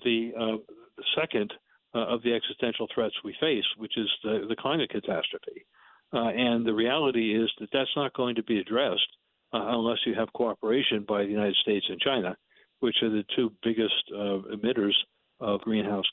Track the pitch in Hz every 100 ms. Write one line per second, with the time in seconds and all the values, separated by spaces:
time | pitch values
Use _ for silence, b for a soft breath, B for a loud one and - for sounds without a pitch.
0 | 123 113 113 113 113 110 - - - -
1 | - - 160 117 104 - _ b _ 120
2 | 101 117 120 117 - - 120 - 110 -
3 | 110 - 101 - 156 117 98 101 110 120
4 | 101 - 107 107 104 113 135 160 123 107
5 | - 85 - 85 - - - b b b
6 | b 123 113 107 123 117 113 107 117 151
7 | 143 120 110 107 120 - 110 139 127 147
8 | 135 - 123 117 110 107 92 117 135 90
9 | - - _ _ _ 113 104 120 113 110
10 | 117 107 113 - 117 98 110 127 - 113
11 | 101 104 101 107 104 92 - 101 - 87
12 | 139 131 90 - _ b b - 120 -
13 | 113 107 101 - 117 - 113 113 107 -
14 | - 101 101 98 98 107 110 117 101 101
15 | - _ _ - 110 101 113 110 101 101
16 | 95